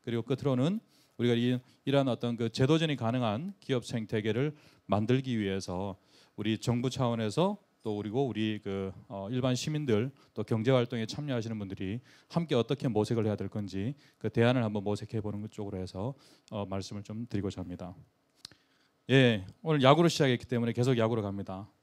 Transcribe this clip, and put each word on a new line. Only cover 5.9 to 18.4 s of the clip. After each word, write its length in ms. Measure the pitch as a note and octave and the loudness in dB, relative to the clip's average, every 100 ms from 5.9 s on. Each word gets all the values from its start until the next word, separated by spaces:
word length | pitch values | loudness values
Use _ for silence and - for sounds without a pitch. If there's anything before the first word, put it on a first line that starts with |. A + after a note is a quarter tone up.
| F#2 _ _ _ | -8 _ _ _
우리 240 | - G#2 G#2+ | -6 -2 0
정부 320 | - A#2+ B2+ | 0 0 0
차원에서 680 | B2+ B2 A2+ A2 G2+ F#3 G#3 _ _ | 0 -2 0 -2 2 0 0 _ _
또 140 | A2+ G#2 | -6 -4
그리고 300 | G#2 A2+ C#3 | -2 -2 -2
우리 320 | G#2 A2 G#2+ | 0 -2 -2
그, 280 | G2+ G2 F#2+ - - | -4 -4 -4 -8 -12
어, 220 | G2 G2 | -10 -6
일반 240 | B2+ C3 | -2 0
시민들 560 | B2+ - D3+ D3 G#2+ C3 - _ | -2 -2 -4 2 2 2 -6 _
또 80 | - | -8
경제 300 | G#2+ A2+ A2 | -2 0 4
활동에 340 | C3 A#2+ A#2+ A2 | 4 4 -2 -6
참여하시는 500 | - D3 B2 A2 A2 | -6 -4 -4 -4 -6
분들이 440 | G2+ F#2+ F#2+ A#2 - - _ | -6 -6 -4 -6 -8 -20 _
함께 280 | E3 E3+ C3+ | -4 2 0
어떻게 320 | A2+ C#3 C3+ | 2 -2 0
모색을 380 | G#2+ G#2+ A#2 G#2+ | 2 2 2 0
해야 100 | G2+ | 0
될 120 | G2 | -4
건지 460 | G#2+ G2+ F#2+ G#2+ D3 _ _ | -6 -6 -4 -4 -6 _ _
그 100 | A2 | -2
대안을 360 | A2+ A#2 B2+ | 4 4 4
한번 180 | A2+ G#2 | 0 -2
모색해 380 | G2 G#2 A2 A2+ | -2 -4 -4 -6
보는 200 | G#2 G2+ | -6 -8
것 120 | G#2+ | -10
쪽으로 260 | - G2+ F#2+ | -8 -8 -6
해서, 360 | F#2 F#2 A2+ C#3 - _ _ | -8 -6 -6 -8 -20 _ _
어, 160 | G#2+ G2 | -8 -6
말씀을 380 | G2 F#2 G#2 | -6 -6 -10
좀 220 | G2+ G#2+ A#2+ | -10 -10 -4
드리고자 320 | G2+ F#2+ F2+ | -4 -4 -6
합니다. 340 | F2 F2+ F2+ F2 - _ _ _ | -10 -10 -12 -14 -20 _ _ _